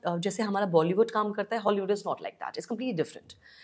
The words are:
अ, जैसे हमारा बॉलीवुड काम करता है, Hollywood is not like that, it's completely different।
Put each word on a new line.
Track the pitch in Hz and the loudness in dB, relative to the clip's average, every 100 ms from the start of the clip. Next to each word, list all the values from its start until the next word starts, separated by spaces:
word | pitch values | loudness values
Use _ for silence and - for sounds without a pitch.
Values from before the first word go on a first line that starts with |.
| 185 | -2
अ, | 175 | 0
जैसे | 190 196 | 0 0
हमारा | 208 196 202 | 0 0 4
बॉलीवुड | 170 165 185 226 | 4 4 4 2
काम | 220 214 | 2 0
करता | 208 202 226 | -2 -2 0
है, | |
Hollywood | 208 202 190 | 2 2 2
is | 202 | 0
not | 185 135 | -2 -4
like | 90 - | -6 -8
that, | - | -10
it's | - - | -8 -6
completely | 226 - 160 | -4 -2 -2
different। | 147 - - - - - | -2 -6 -18 -20 -20 -20